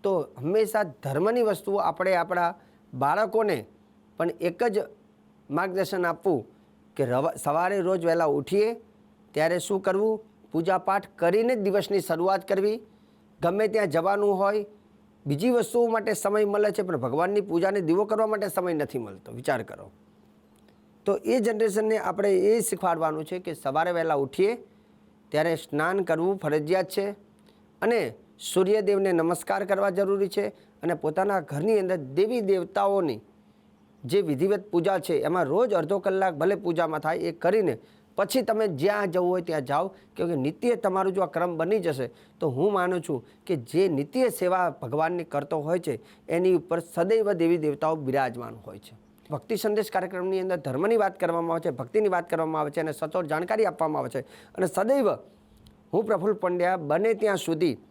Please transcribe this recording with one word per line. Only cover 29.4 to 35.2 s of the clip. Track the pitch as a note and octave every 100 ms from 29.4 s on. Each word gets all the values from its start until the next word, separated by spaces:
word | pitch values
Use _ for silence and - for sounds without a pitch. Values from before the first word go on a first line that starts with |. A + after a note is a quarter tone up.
| - G3
કરવા | F#3+ G3 G3+
જરૂરી | F#3 G3 G3+ G3
છે | G#3 G#3 - - _
અને | D#3+
પોતાના | D#3 D#3 D#3 G3 F#3+
ઘરની | D3+ C#3+ F#3 A3
અંદર | F#3 F3+
દેવી | C3 C#3 G#3 B3
દેવતાઓની | G3 F#3+ E3+ - G3+ G3 E3+ G#2+ - _ _ _ _ _ _ _
જે | A#2+ F#3+
વિધિવત | F3 C3+ F#3 G3+ F#3+
પૂજા | F3 E3+ F#3+
છે | -
એમાં | D3+